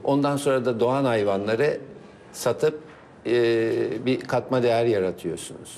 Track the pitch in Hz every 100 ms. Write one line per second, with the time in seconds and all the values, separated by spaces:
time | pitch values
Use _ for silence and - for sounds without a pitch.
0 | - 139 143 143 143 131 123 113 120 135
1 | 135 113 101 98 104 113 147 - - -
2 | - - - - 123 117 156 151 - -
3 | - - - 120 117 113 113 113 113 110
4 | 123 131 - 127 - 131 120 113 120 104
5 | 92 87 85 76 - - -